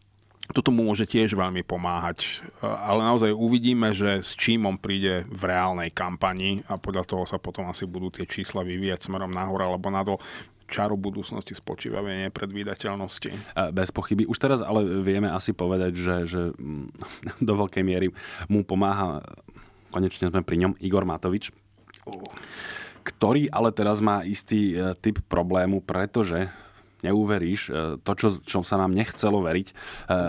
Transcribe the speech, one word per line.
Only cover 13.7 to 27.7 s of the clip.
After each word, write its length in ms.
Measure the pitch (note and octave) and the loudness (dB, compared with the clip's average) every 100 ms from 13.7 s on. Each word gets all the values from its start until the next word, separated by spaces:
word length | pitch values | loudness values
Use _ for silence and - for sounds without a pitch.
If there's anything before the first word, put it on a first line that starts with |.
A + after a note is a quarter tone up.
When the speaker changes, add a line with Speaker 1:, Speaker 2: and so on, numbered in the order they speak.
| F#2 F#2+ | 0 0
Speaker 2:
pochyby. 360 | - - G#2 A2 | -2 0 0 2
Už 120 | A#2 | 2
teraz 240 | C3+ C3 | 2 2
ale 200 | G2+ G#2+ G2 F#2+ | 2 2 2 2
vieme 300 | F#2+ G2 G2+ | 2 2 2
asi 200 | F#2 - | 0 -2
povedať, 440 | F#2 F2+ F#2 F#2 | -2 2 2 2
že, 220 | F2 F2+ F2+ E2+ | 0 0 0 0
že, 160 | F2 E2+ | -2 -2
mm, 380 | - C#2 D2 C2+ - - - | -4 -8 -8 -8 -12 -14 -12
<laughs> 320 | - - A2 | -10 -2 2
do 40 | G2+ | 4
veľkej 260 | G2 G2 | 2 2
miery 280 | F#2 F2+ F#2+ - - - F2 | 2 2 0 -2 -14 -10 2
mu 160 | G#2 | 2
pomáha, 600 | G2 F#2+ G2 G2+ F#2 D2 - - - - - - - | 4 2 2 2 0 -4 -10 -18 -20 -20 -20 -20 -8
konečne 400 | F2+ F#2 - F2+ | 0 0 2 0
sme 120 | F2+ | 0
pri 200 | E2 E2+ | 2 2
ňom, 160 | F#2 - | 2 2
Igor 280 | F#2+ F#2+ F#2+ | 2 2 2
Matovič, 440 | E2 F2+ G2+ - - _ _ _ - | -2 0 -2 -4 -16 _ _ _ -18
Speaker 1:
Oh. 180 | - F#2 G2 - - - - - - - | -14 -12 -12 -14 -16 -14 -12 -12 -14 -12
Speaker 2:
ktorý 480 | - - G#2+ C#3 D3 | -12 0 4 4 4
ale 240 | G#2 A2+ | 4 2
teraz 240 | G#2+ G#2 G#2 | 4 2 4
má 240 | G#2+ G2+ | 2 2
istý, 520 | F2+ G#2 - G#2+ G2+ | 0 -4 0 2 2
e, 200 | F2 F#2 F2+ | 2 -2 0
typ 220 | A2 G#2 - | 0 0 0
problému, 560 | - F2+ F#2 F#2 G2 | 0 2 2 2 0
pretože 680 | - F#2 G2+ A#2+ G2 E2+ F#2+ - - - - - | 0 -2 0 0 0 0 -2 -6 -20 -20 -20 -6
neuveríš, 600 | F2 G#2 G#2 G#2 F2 G2+ | 0 2 4 2 0 -2
e, 80 | - | -4